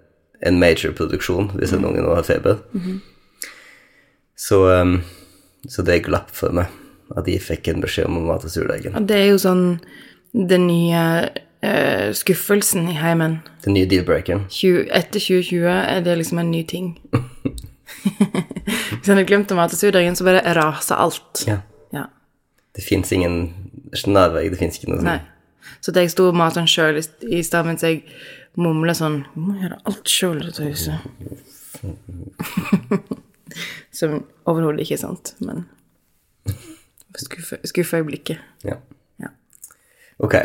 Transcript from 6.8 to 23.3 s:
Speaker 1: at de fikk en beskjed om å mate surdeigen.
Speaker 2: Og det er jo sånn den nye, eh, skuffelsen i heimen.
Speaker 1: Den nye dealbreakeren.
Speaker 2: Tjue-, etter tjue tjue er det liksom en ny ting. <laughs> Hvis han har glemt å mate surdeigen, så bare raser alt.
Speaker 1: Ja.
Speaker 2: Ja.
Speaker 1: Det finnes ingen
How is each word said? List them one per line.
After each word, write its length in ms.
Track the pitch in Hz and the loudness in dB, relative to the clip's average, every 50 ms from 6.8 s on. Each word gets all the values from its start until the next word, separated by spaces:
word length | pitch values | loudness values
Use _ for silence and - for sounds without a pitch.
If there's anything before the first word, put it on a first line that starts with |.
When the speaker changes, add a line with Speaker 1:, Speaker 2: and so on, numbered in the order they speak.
| - - - _ _ - - | -20 -20 -20 _ _ -10 -8
Speaker 1:
at 100 | - 87 | -4 -2
de 120 | 90 90 90 | -2 -2 -2
fikk 280 | - - 82 - - 82 | -2 -4 -6 -4 -2 -2
en 120 | 80 78 | -2 -2
beskjed 240 | 76 - - - 80 | -2 -2 -2 -2 -2
om 120 | - 87 | 0 -2
å 80 | 85 82 | -2 0
mate 220 | 82 82 85 85 82 | -2 -2 -2 -4 -6
surdeigen. 460 | - 85 - - - - - - - | -4 -4 -2 -2 -2 -4 -6 -6 -4
Speaker 2:
Og 120 | 226 208 | -2 0
det 80 | 190 214 | 2 2
er 100 | 202 196 202 | 4 6 6
jo 80 | 202 | 6
sånn 420 | 190 185 185 185 185 180 180 175 170 - - - - - - - _ _ _ - | 6 4 4 4 4 4 2 0 -2 -6 -12 -20 -20 -20 -20 -20 _ _ _ -2
den 340 | 214 190 180 185 180 180 | 0 2 4 4 4 4
nye, 600 | 175 170 170 170 170 170 165 165 165 165 170 - - - - - _ _ _ - | 4 2 2 2 2 2 2 2 2 2 0 0 -2 -6 -10 -14 _ _ _ -2
eh, 480 | 208 - - 147 143 - 98 98 - | 0 0 2 2 2 0 0 0 -2
skuffelsen 800 | - - - - 180 - - - 202 208 196 - - 185 165 147 | -4 -2 0 0 0 0 0 0 2 2 2 0 0 0 0 -2
i 40 | 156 | -2
heimen. 460 | 151 160 170 170 165 160 160 160 160 - - - - - | 0 0 2 2 2 2 0 -2 -4 -8 -14 -18 -6 -2
Speaker 1:
Den 100 | 98 98 | 2 2
nye 120 | 95 95 | 4 4
dealbreakeren. 600 | 92 98 90 85 87 82 71 - - 87 101 98 - | 4 2 2 2 2 0 0 0 0 -2 -2 -4 -6
Speaker 2:
Tjue-, 380 | - - - 185 175 - - - | -4 0 2 4 4 4 2 2
etter 280 | - 190 - - - 208 | 0 0 0 0 -2 -2
tjue 220 | - - 185 185 | 0 0 0 0
tjue 280 | 180 - 180 170 170 175 | 0 0 0 0 2 2
er 320 | 180 190 190 - - 190 | 2 0 0 0 0 0
det 160 | 170 175 175 | 0 0 0
liksom 220 | 170 165 - 170 170 | 0 -2 -2 -2 -2
en 120 | 170 170 | 0 0
ny 120 | 165 165 165 | -2 -2 -4
ting. 360 | - - 175 185 175 165 - - | -6 -8 -8 -8 -8 -10 -12 -6
<laughs> 160 | - - - - - - - - - - - - - - _ _ - - - - | -4 -4 -4 -4 -6 -10 -8 -8 -8 -8 -10 -14 -16 -20 _ _ -20 -10 -6 -6
Hvis 1000 | 196 - - 208 - - 180 165 - - 180 - - 233 - - - - - - | -2 0 0 0 0 0 -2 -6 -6 -8 -10 -8 -6 -6 -6 -6 -6 -8 -2 2
han 100 | 196 202 | 4 4
har 60 | 196 185 | 4 4
glemt 220 | - 202 202 202 - | 4 4 2 2 2
å 40 | 196 | 2
mate 200 | 175 170 165 170 | 2 2 2 2
surdeigen, 400 | - 208 208 190 185 175 175 180 | 2 2 4 4 4 4 2 0
så 80 | - 185 | 2 2
bare 160 | 185 185 185 - 170 170 | 4 4 4 4 4 2
raser 400 | 165 151 156 151 151 - - - | 2 2 2 0 -2 -2 -2 0
alt. 480 | - - 170 - - - _ - - - | 2 2 0 0 -4 -10 _ -8 -6 -2
Speaker 1:
Ja. 140 | - 104 98 98 - - - - _ - | -2 -2 -2 -4 -10 -20 -20 -16 _ -10
Speaker 2:
Ja. 120 | 143 - - _ _ _ _ _ _ _ _ _ _ _ _ - | -10 -10 -10 _ _ _ _ _ _ _ _ _ _ _ _ -16
Speaker 1:
Det 80 | - - | -10 -4
finnes 280 | - 101 92 90 - | 0 0 0 0 2
ingen 420 | 98 92 90 87 | 2 2 2 2